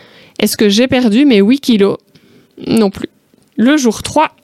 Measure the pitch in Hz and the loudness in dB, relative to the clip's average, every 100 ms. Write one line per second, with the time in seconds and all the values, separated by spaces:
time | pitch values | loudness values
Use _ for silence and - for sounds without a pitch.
0 | - - - - 214 - 214 202 254 254 | -20 -20 -18 -6 -4 0 0 2 0 0
1 | 247 214 294 208 196 277 - 220 196 - | 0 2 2 2 2 0 0 0 0 -2
2 | _ _ _ _ _ - - 226 202 - | _ _ _ _ _ -16 -4 0 0 -2
3 | - _ _ _ _ - 233 302 247 - | -14 _ _ _ _ -2 0 2 0 -4
4 | - 294 311 - | -4 -2 -2 -6